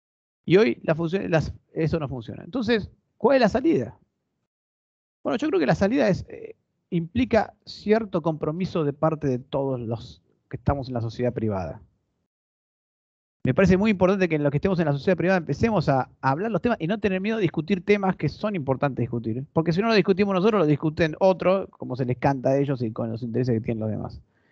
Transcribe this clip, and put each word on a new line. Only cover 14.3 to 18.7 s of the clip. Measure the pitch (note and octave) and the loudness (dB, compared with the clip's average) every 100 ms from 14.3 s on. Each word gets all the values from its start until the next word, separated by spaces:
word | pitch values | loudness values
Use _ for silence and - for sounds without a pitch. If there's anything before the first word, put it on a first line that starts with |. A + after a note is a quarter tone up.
| D#3 | 2
en | |
los | D3 | 0
que | C#3+ | 0
estemos | G3 F3 | 0 0
en | |
la | D#3 | 0
sociedad | C#3 F#3+ F3+ | 0 0 0
privada | E3+ F#3+ | 2 0
empecemos | D3+ D3 A3+ G#3 D3 | 0 -2 0 2 2
a | C3+ - - | 0 0 -4
hablar | C3 C#3+ A3 | -2 0 -2
los | F#3+ | -2
temas | A#3+ A3+ | 0 -2
y | D#3+ | -2
no | G#3+ | -2
tener | G3+ F#3 | -2 -2
miedo | G3+ A3+ | -2 0
a | |
discutir | F3 - D#3 F#3+ | -2 -2 -2 -2
temas | F#3 G#3 F#3+ | 2 2 2
que | F#3 D3+ | 0 -2
son | - G#3+ | -4 -6
importantes | G3 C3+ | -4 -2